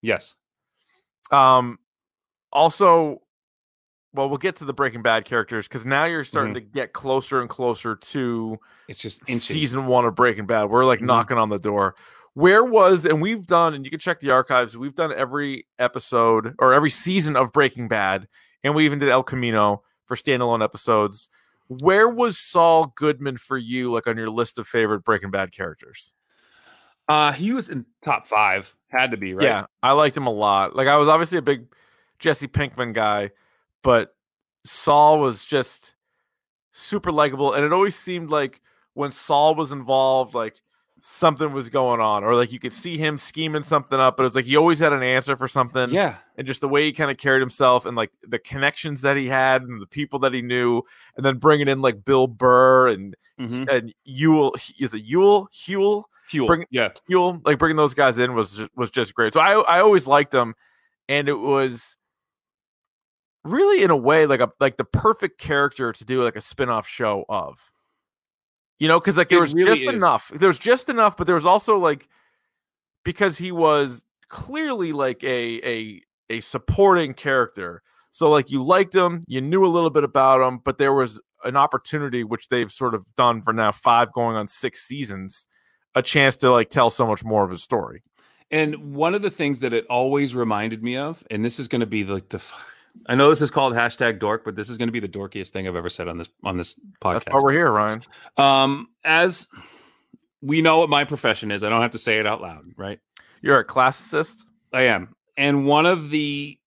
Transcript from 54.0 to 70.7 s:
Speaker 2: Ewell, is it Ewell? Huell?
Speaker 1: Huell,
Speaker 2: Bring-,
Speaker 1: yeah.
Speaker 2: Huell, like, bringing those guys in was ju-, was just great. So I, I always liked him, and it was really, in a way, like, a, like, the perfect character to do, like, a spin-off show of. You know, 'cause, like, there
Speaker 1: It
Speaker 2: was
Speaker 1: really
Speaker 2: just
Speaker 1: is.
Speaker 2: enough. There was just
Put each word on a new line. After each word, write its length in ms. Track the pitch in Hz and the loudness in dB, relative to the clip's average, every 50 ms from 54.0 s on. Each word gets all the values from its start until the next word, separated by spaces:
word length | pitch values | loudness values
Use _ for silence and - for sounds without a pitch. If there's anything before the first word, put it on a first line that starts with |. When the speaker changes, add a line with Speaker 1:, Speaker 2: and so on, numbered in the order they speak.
| _ | _
Speaker 2:
Ewell, 520 | - 135 131 147 160 156 156 147 135 - 120 - - - _ | -18 -8 -2 2 4 4 4 4 0 0 -4 -14 -14 -10 _
is 160 | 139 123 110 | -8 -8 -8
it 80 | 110 107 | -10 -12
Ewell? 440 | 110 131 175 190 202 202 202 196 202 _ | -4 0 2 4 4 4 4 2 -4 _
Huell? 520 | - - - 185 196 196 202 208 208 208 _ _ _ _ _ | -18 -12 -8 -4 -2 0 0 -2 -2 -6 _ _ _ _ _
Speaker 1:
Huell, 160 | - 151 131 113 | -4 -2 2 2
Speaker 2:
Bring-, 180 | 170 165 170 _ | 2 0 0 _
Speaker 1:
yeah. 180 | 127 127 117 101 - - _ _ | -4 -2 -2 -2 -4 -10 _ _
Speaker 2:
Huell, 320 | 180 185 180 180 180 170 - | 0 2 2 2 -2 -2 0
like, 140 | - 147 127 | 0 2 2
bringing 180 | 156 160 156 156 | 2 0 2 2
those 160 | 151 143 143 | 2 0 2
guys 240 | - 143 131 120 113 | 2 2 2 4 2
in 160 | 123 123 127 | 0 0 0
was 220 | 117 107 98 - | -2 -4 -4 -4
ju-, 140 | 104 110 - _ | -12 -14 -14 _
was 140 | 123 123 107 | -8 -8 -4
just 240 | - 131 117 104 - | -2 -4 -4 -4 -2
great. 220 | - 117 110 110 | -2 -2 0 4
So 60 | 156 | 4
I, 180 | 156 185 202 214 | 4 6 4 4
I 220 | - - 170 175 | 4 4 4 6
always 260 | 190 214 208 185 135 131 | 6 6 6 4 4 4
liked 260 | 139 143 147 139 - | 4 4 2 2 0
him, 220 | 131 120 113 113 _ _ _ _ _ _ _ _ _ _ _ | 0 0 0 -4 _ _ _ _ _ _ _ _ _ _ _
and 220 | 135 143 143 139 | -2 -2 0 -2
it 80 | 147 120 | -4 -4
was 600 | 104 139 139 135 135 131 123 113 - - - _ _ _ _ _ _ _ _ _ _ _ _ _ _ _ _ _ _ _ _ _ _ _ _ _ _ _ _ _ _ | -2 0 0 2 0 0 -4 -8 -14 -16 -18 _ _ _ _ _ _ _ _ _ _ _ _ _ _ _ _ _ _ _ _ _ _ _ _ _ _ _ _ _ _
really, 400 | 151 185 277 392 403 415 370 202 | -6 0 2 2 4 4 4 4
in 80 | 185 | 4
a 60 | 170 143 | 2 2
way, 280 | 117 131 151 156 156 | 4 4 4 4 4
like, 140 | 147 139 123 | 4 4 2
a, 120 | 123 117 _ _ | 2 0 _ _
like, 180 | 139 135 - - | -2 -2 0 -4
the 80 | 127 | -10
perfect 520 | _ - - - 220 220 - - 175 _ _ | _ -4 0 0 0 0 0 -4 -8 _ _
character 540 | - - 151 143 143 143 - - 131 117 110 | -8 -4 -2 0 0 -2 -2 -4 -6 -6 -6
to 100 | - - | -8 -8
do, 180 | 107 131 131 123 | -4 -2 0 0
like, 120 | 117 110 | -2 -4
a 60 | 107 | -6
spin-off 460 | 110 - - - 139 123 120 110 104 - | -12 -14 -6 -6 -4 -2 -2 -4 -4 -8
show 380 | - - 123 110 104 98 - _ | -8 -4 -2 -2 -2 -2 -6 _
of. 420 | 104 101 85 69 65 _ _ _ _ _ _ _ _ _ _ _ _ _ _ _ _ _ _ _ _ _ _ _ _ _ | -6 -8 -8 -8 -14 _ _ _ _ _ _ _ _ _ _ _ _ _ _ _ _ _ _ _ _ _ _ _ _ _
You 80 | 151 156 | 2 4
know, 100 | 160 175 | 4 4
'cause, 160 | 175 196 170 | 4 2 2
like, 140 | 160 175 - | 2 2 4
there 80 | - 175 | 4 4
Speaker 1:
It 40 | |
Speaker 2:
was 120 | 170 147 147 | 4 4 2
Speaker 1:
really 160 | 165 185 190 | 2 4 4
Speaker 2:
just 140 | 440 - 262 | 4 2 2
Speaker 1:
is. 100 | 262 277 | -2 -2
Speaker 2:
enough. 380 | 226 185 170 135 110 - - - | 2 2 2 2 2 -2 -6 -6
There 140 | 147 175 196 | 0 2 2
was 100 | 170 - | 2 2
just 300 | - 214 | 2 0